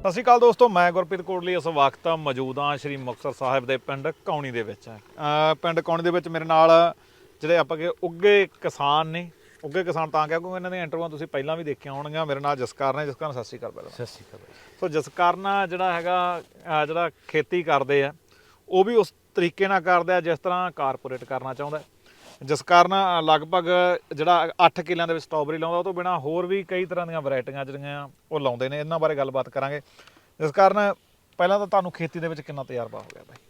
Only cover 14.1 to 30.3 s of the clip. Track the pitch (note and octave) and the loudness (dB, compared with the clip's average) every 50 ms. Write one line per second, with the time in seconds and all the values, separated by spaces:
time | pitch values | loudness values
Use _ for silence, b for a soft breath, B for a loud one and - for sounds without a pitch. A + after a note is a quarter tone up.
14.1 | - - - - - F#2+ F#2+ - - - - - - _ - F3+ D3 D#3 C#3 C#3+ | -14 -20 -20 -20 -20 -20 -20 -20 -20 -20 -20 -20 -12 _ -6 -2 -2 -2 -4 -4
15.1 | _ - F3 F3 F3 F3 F#3+ G3 G3 G3+ G3 F3+ F3 F3+ F#3 F#3 F3 E3+ E3+ F3 | _ 2 2 2 2 0 -2 -2 0 0 -2 -2 -2 -2 -2 0 0 -2 -2 0
16.1 | F3+ F3+ F3+ F3+ F3 E3+ - _ _ - - E3+ D#3+ D3+ D3+ D3 D#3+ E3+ E3+ D#3+ | 0 0 0 0 -2 -6 -10 _ _ -20 -8 -2 0 0 0 0 0 -2 -2 -2
17.1 | - _ _ - - D#3 D3 _ - F3+ E3+ D#3 D3+ C#3 C3+ B2+ C#3+ C#3+ C#3 C#3 | -4 _ _ -4 -2 -2 -2 _ -2 -4 0 2 2 2 2 2 2 2 2 0
18.1 | D3+ _ _ b b b b b b b b - F3+ F#3 F#3+ G#3 A#3+ A3+ G3 - | -4 _ _ b b b b b b b b 0 2 2 4 4 4 2 2 2
19.1 | _ _ _ _ _ - F3 E3+ - - G3 F#3+ G3 F#3+ D#3+ F3 F3+ F3 E3 E3+ | _ _ _ _ _ -2 -2 0 0 0 0 2 2 0 2 4 2 2 4 2
20.1 | F3+ F3+ E3 E3 E3 C#3+ _ F#3+ F3+ F3+ F3+ F3+ D#3 - D3 C3+ B2+ B2+ _ C3+ | 0 0 2 0 -2 -2 _ -2 -2 -2 -2 -4 -4 -4 -4 -4 -4 -4 _ -10
21.1 | B2+ B2 B2+ - C3+ B2+ B2+ C3 C3 B2 C#3+ D3 D3+ D#3 C#3 _ _ _ B B | -10 -10 -8 -8 -8 -6 -6 -8 -10 -8 -10 -8 -8 -10 -10 _ _ _ B B
22.1 | B B B B B B C#3 C3+ D3+ C#3 - - F3+ F3 F3 F3 F#3+ G3 G3 F#3 | B B B B B B -4 -4 -4 -4 2 6 8 8 8 8 4 2 2 2
23.1 | F3 E3+ D#3+ D#3 D#3 D3+ D3+ D#3+ F3+ F3+ E3+ E3 F3+ F3+ F3+ F3+ F3 - - _ | 2 0 4 4 4 2 2 0 0 0 2 2 2 4 4 2 2 0 -4 _
24.1 | E3+ C#3 D#3 E3+ F3 E3+ D#3+ E3 - - F3+ E3 _ - E3 C#3+ D#3 E3 E3+ E3 | -6 -2 2 4 4 4 4 0 2 4 4 4 _ 2 -6 -4 -2 -2 -2 -2
25.1 | E3 D#3+ C#3 _ E3 D#3 D3 C#3+ D#3+ E3 D#3+ E3 E3+ F3 F3+ G3 F#3 F3 F3 F3+ | -2 -4 -4 _ -4 -4 -2 -2 -4 -4 -4 -2 -2 -2 -2 -2 -4 -4 -2 -2
26.1 | F3+ E3 C3 D3 D#3+ F3 F3 F3+ F#3+ G3 F#3 - F#3+ F3+ F#3+ E3 F3 E3+ F3 E3 | -2 -2 -2 -2 -2 -2 -2 -2 -2 -4 -2 -4 -4 -4 -4 -4 -4 -6 -6 -4
27.1 | E3 D#3+ C#3+ C3+ C3+ C3 B2 - C3+ C#3 C#3 C3 C3+ C#3 C#3 C#3+ C#3+ C#3+ C#3+ C3+ | -6 -6 -4 -2 -2 -2 -4 -6 -8 -10 -10 -10 -10 -12 -10 -10 -10 -10 -12 -14
28.1 | - _ _ _ D#3+ D3+ C#3+ C3+ A#2+ A#2+ C3 C3 C#3+ D3 D3 D#3 E3 D#3+ D#3 D#3 | -18 _ _ _ -6 -2 -2 -2 -2 0 -4 -4 -4 -6 -4 -4 -2 0 0 0
29.1 | D#3 C#3 C#3 C3+ C3 C3+ B2+ - - C#3 C3+ C3+ D3 D3 C#3 b b b b b | 0 0 -2 -2 -2 -4 -4 -4 -4 -4 -4 -4 -6 -8 -10 b b b b b
30.1 | b b b b | b b b b